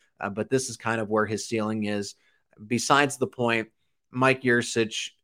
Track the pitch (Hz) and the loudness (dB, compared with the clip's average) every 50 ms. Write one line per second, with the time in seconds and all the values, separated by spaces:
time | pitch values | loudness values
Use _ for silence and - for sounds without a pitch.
0 | _ _ _ - - 101 101 107 107 - 135 131 131 - 113 - - 113 113 113 | _ _ _ -8 -8 -6 -4 -6 -2 0 0 0 0 -4 -8 -6 -4 -2 -2 -2
1 | 110 101 107 110 107 101 110 101 - - 117 110 107 107 110 110 104 104 104 104 | -2 0 2 2 2 2 -2 -4 -4 -4 -2 -2 -2 -2 -2 -2 -2 -2 -2 -4
2 | 101 101 - _ _ _ _ _ _ _ _ - 104 104 123 117 - - 147 139 | -4 -6 -10 _ _ _ _ _ _ _ _ -20 -6 -4 -2 -2 2 4 4 6
3 | 143 139 135 - 127 107 - - 120 117 117 113 110 - _ _ _ _ _ _ | 4 4 2 -2 -4 -4 -2 -2 0 0 0 0 -2 -6 _ _ _ _ _ _
4 | _ _ - 127 131 131 131 131 - 127 120 120 117 - - 117 113 107 - - | _ _ -2 2 4 4 4 4 2 2 2 2 2 0 0 0 0 0 -2 -6
5 | - - - _ | -10 -10 -12 _